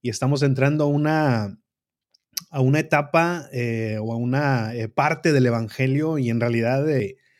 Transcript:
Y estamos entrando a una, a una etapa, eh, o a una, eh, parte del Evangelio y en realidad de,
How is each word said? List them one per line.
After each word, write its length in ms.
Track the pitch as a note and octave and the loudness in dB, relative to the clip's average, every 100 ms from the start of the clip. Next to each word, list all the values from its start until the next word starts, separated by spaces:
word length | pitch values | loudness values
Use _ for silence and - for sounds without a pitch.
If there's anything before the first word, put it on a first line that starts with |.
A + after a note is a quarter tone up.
Y 80 | B2 | -6
estamos 340 | A2 C3 C#3+ | -2 0 2
entrando 400 | C#3 C3 C#3 D3+ | 2 2 2 2
a 20 | D3 | 2
una, 720 | D3 D3+ D#3 D3+ A#2 G#2 G2 _ _ _ _ _ _ _ - - | 2 2 2 2 0 -2 -10 _ _ _ _ _ _ _ -16 -10
a 100 | D3 | 0
una 180 | C3 D3 | 2 2
etapa, 720 | D#3+ D3 C#3+ E3 E3+ F3 - | 2 0 2 2 2 -2 -6
eh, 460 | C3 A#2+ A2+ A2+ G#2+ | -4 -2 -2 -4 -4
o 120 | A2 | -4
a 40 | A#2 | -4
una, 560 | A#2+ C3+ D3 C3 A2 A#2+ | -2 0 0 0 -2 -4
eh, 100 | A2 | -4
parte 460 | - D3 D#3 E3+ | 0 0 0 2
del 140 | C#3+ B2 | 4 4
Evangelio 720 | A#2 A2+ - C3 C#3 D#3 D#3 | 2 -4 -4 -2 0 -2 -2
y 120 | A#2+ | -2
en 80 | A#2 | 0
realidad 480 | A#2 A#2 A2+ C3+ D3+ | 0 0 0 0 0
de, 300 | C#3 G2+ - _ | -2 -2 -8 _